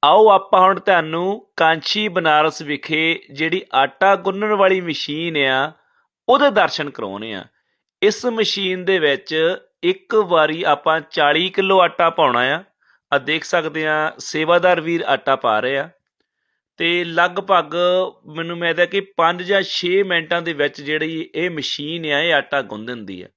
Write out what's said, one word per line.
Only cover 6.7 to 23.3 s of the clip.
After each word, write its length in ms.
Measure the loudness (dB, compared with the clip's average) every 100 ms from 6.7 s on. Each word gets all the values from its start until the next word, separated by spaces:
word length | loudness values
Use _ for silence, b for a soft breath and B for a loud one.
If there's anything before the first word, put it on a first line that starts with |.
| -2 -10
ਕਰਾਉਣੇ 440 | -8 -10 -8 -10
ਆ। 100 | -12 -12 _ _ _ _ _
ਇਸ 240 | 0 0 -4
ਮਸ਼ੀਨ 580 | -2 -2 -2 -4 -4
ਦੇ 140 | -2 0
ਵਿੱਚ 600 | 2 0 -4 0 0 -2 _ _
ਇੱਕ 320 | -4 -4 _
ਵਾਰੀ 480 | 0 2 2 2 0
ਆਪਾਂ 380 | 0 0 2 -2
ਚਾਲੀ 480 | -2 0 2 2 0
ਕਿਲੋ 320 | -2 2 4
ਆਟਾ 300 | 4 2 0
ਪਾਉਣਾ 300 | 2 2 2
ਆ। 240 | 0 -2 -8 _ _ _ _
ਆ 60 | -2
ਦੇਖ 260 | 0 -6
ਸਕਦੇ 420 | -2 -2 -2 -4 -2
ਆ, 260 | 0 -2 -6
ਸੇਵਾਦਾਰ 600 | -8 -4 2 4 4 2
ਵੀਰ 220 | 0 -4
ਆਟਾ 340 | -2 -2 0 0
ਪਾ 240 | 2 0
ਰਹੇ 180 | 0 -4
ਆ 120 | -6 _ _ _ _ _ _ _ _ _
ਤੇ 280 | -2 -2
ਲਗਭਗ 680 | -2 0 0 0 2 2 2 -2 0 2 -2 -6 -16
ਮੈਨੂੰ 300 | -10 -8 -4
ਉਮੀਦ 240 | -4 0
ਹੈ 60 | 0
ਕਿ 140 | 0
ਪੰਜ 420 | -6 0 0 0
ਜਾਂ 200 | -2 -2
ਛੇ 400 | -2 -6 -2 0
ਮਿੰਟਾਂ 400 | 0 -2 -2 -4
ਦੇ 100 | -4
ਵਿੱਚ 300 | -2 -2 -2
ਜਿਹੜੀ 480 | -6 -4 -4 -8 -8
ਇਹ 160 | -6 -6
ਮਸ਼ੀਨ 540 | -6 -8 -8 -8 -8
ਆ, 160 | -2 -2
ਇਹ 140 | 2
ਆਟਾ 280 | 0 0 -4
ਗੁੰਨ 240 | -4 -10 -12
ਦਿੰਦੀ 360 | -12 -12 -14
ਆ। 60 | -16